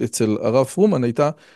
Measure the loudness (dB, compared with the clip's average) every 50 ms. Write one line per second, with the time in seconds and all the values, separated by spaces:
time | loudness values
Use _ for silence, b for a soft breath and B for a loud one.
0 | -6 -6 -2 -2 -2 0 0 -2 -2 0 2 2 0 0 0 0 2 2 2 2
1 | 0 -2 0 0 0 -2 -2 b b b b